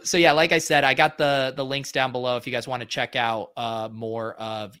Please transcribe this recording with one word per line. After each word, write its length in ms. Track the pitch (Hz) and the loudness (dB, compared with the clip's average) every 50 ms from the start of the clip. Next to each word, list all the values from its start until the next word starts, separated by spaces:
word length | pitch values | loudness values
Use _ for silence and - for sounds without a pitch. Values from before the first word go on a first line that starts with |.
so 140 | - - - | -4 0 4
yeah, 160 | 175 170 151 | 6 6 6
like 200 | 147 156 170 170 | 6 6 4 4
I 60 | 175 160 | 2 0
said, 240 | - - 151 143 | 2 2 2 4
I 120 | 139 135 131 | 4 4 4
got 240 | 151 156 156 - - | 4 2 2 2 0
the, 340 | 151 143 139 139 131 135 131 | 0 2 2 2 0 -2 -2
the 100 | 139 135 | -6 -6
links 280 | 131 139 139 135 - | -4 -4 -6 -6 -4
down 200 | - 139 131 127 | -2 -2 -2 0
below 260 | 123 123 123 123 123 120 | -2 -2 -2 -2 -2 -2
if 80 | - | -4
you 60 | 127 | -4
guys 140 | 123 120 113 | -6 -6 -4
wanna 200 | 139 127 120 113 | -4 -6 -8 -8
check 280 | - - 139 123 - - | -6 -6 -6 -4 -4 -2
out, 360 | 127 117 113 113 110 98 - - 123 | -2 0 0 -2 -4 -6 -8 -10 -8
uh, 320 | 117 113 113 113 110 113 | -8 -6 -6 -6 -8 -8
more 420 | 110 110 113 110 113 117 113 113 - | -10 -10 -8 -6 -6 -6 -6 -8 -8
of 380 | - 110 110 110 107 107 98 - - | -10 -10 -8 -8 -8 -10 -12 -14 -20